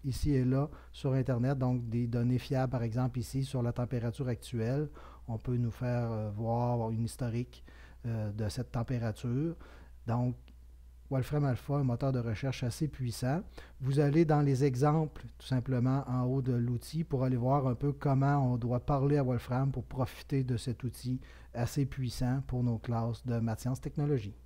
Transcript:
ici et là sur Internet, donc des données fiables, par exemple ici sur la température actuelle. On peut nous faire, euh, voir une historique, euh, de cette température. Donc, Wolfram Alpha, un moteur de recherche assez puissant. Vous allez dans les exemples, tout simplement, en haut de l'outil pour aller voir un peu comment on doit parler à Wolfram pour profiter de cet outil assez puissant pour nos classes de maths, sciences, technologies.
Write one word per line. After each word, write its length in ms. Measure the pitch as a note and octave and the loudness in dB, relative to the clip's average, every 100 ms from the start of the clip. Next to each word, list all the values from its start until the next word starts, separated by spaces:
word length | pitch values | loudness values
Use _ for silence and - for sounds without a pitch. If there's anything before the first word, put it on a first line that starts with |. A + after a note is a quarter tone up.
ici 280 | C#3 A#2+ D3 | -4 0 4
et 120 | C3+ | 4
là 260 | B2+ C3 C#3+ - - | 4 2 0 -6 -16
sur 220 | - C#3 | -4 0
Internet, 440 | C3+ B2 A#2+ B2+ C#3 | 2 2 2 2 2
donc 300 | B2+ B2+ A#2 | 2 0 0
des 200 | A#2+ A#2+ | 0 0
données 320 | A#2+ A#2+ B2 | 2 2 2
fiables, 320 | - C3 B2+ | 2 0 0
par 120 | B2 | 0
exemple 360 | A#2 A#2+ B2+ B2 | 0 0 0 -2
ici 260 | G#2+ C3+ C3+ | -4 -2 -2
sur 180 | B2+ | 0
la 80 | A#2+ | 0
température 560 | B2 A#2+ B2 A#2 A2 B2+ | 0 -2 0 -2 -2 -2
actuelle. 640 | A2+ - A#2 A2+ C#3 D3 - - - - | -4 -4 -2 0 0 -2 -8 -16 -16 -8
On 80 | A2 | -6
peut 180 | C3 B2 | -2 0
nous 160 | A#2+ | 0
faire, 400 | - B2 A#2+ A#2 | -2 -2 0 0
euh, 180 | A2 G#2+ | -2 -4
voir 600 | G#2 A2+ A#2 A#2+ A#2+ A2+ | -2 0 0 2 0 0
une 120 | A2+ | 0
historique, 600 | A#2 - A#2+ A#2 B2 - - - - - A#2+ | -2 -2 -2 -2 -4 -10 -20 -20 -20 -10 -4
euh, 280 | A2+ G#2+ | -2 -2
de 160 | G#2 G#2+ | -2 -4
cette 240 | B2+ A2+ | -4 -4
température. 840 | B2 A#2 B2 A#2 G#2 B2 B2+ E3 D#3+ - - - - - | -4 -2 0 -2 -2 -2 0 -2 -4 -12 -18 -20 -10 -2
Donc, 280 | A#2 B2 B2 - - - - - - - | 0 0 -2 -12 -20 -20 -20 -20 -20 -4
Wolfram 360 | C3 A#2+ D3 C#3+ | -2 0 2 2
Alpha, 300 | A#2 - C#3+ | 0 0 0
un 80 | |
moteur 280 | C3 A#2+ C3+ | 2 2 0
de 60 | B2+ | 0
recherche 460 | A#2 A2 C3+ - | 0 -2 -2 -2
assez 240 | B2 - D3+ | -4 -2 -4
puissant. 560 | - B2 - B2+ D#3+ - - - - | -2 -4 -2 0 0 -2 -14 -18 -4
Vous 180 | C3 C#3 | 2 4
allez 260 | C#3+ D#3 D#3 | 6 6 6
dans 160 | D3 | 6
les 220 | C#3+ B2+ | 6 4
exemples, 600 | C#3+ B2 D3 D#3 D#3 - - - | 4 4 4 4 2 -4 -16 -16
tout 80 | - | -2
simplement, 580 | B2+ B2 B2 B2+ C#3 C3+ | -2 2 2 4 2 0
en 160 | B2+ | 0
haut 180 | B2 C3+ | 2 0
de 120 | B2+ | 2
l'outil 500 | A#2+ A#2+ A#2 - D#3 | 2 0 -2 -4 -4
pour 200 | D#3+ C3+ | -2 0
aller 140 | C3 B2+ | 2 2
voir 300 | B2 C#3+ C3 | 4 4 2
un 80 | A#2 | 0
peu 160 | C#3+ | 0
comment 640 | C#3 C#3+ C3+ C#3 C#3+ B2+ | 0 2 4 4 4 4
on 40 | B2 | 2
doit 220 | A#2 A#2+ | 0 0
parler 380 | - C#3+ C#3+ D3 | 2 2 4 4
à 60 | |
Wolfram 480 | B2+ A#2+ - B2 C#3 | 4 0 0 0 0
pour 120 | C3 | -2
profiter 600 | - C3 B2+ - - C#3 | -6 -4 -4 -6 -2 -2
de 140 | B2+ A#2 | 0 -2
cet 260 | - A2+ | -2 -4
outil 360 | B2 - B2 B2+ - - - | -6 -6 -4 -4 -6 -18 -12
assez 320 | A2+ B2 D3 C3+ | -4 -2 0 -2
puissant 560 | - B2 - B2 C3+ - | -2 -4 -2 0 0 -2
pour 160 | B2 | 0
nos 160 | B2 A2+ | 0 0
classes 440 | - A#2 A#2 A2 B2+ | -2 -2 -2 -4 -2
de 100 | A#2 | 0
maths, 220 | A2+ A2 | 0 -2
sciences, 220 | B2+ C3 | -2 -4
technologies. 520 | D3 D3 D3 C3+ G2 - | -4 -2 0 0 -2 -12